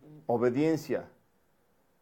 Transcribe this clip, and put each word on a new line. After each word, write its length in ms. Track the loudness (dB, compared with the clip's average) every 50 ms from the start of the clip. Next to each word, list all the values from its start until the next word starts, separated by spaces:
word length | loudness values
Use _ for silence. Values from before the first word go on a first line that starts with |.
| -20 -20 -20 -14 -4
obediencia, 800 | -2 0 2 2 2 2 2 0 0 0 -2 -2 -4 -6 -6 -6 -10 -20 _ _ _ _ _ _ _ _ _ _ _ _ _ _ _ _ _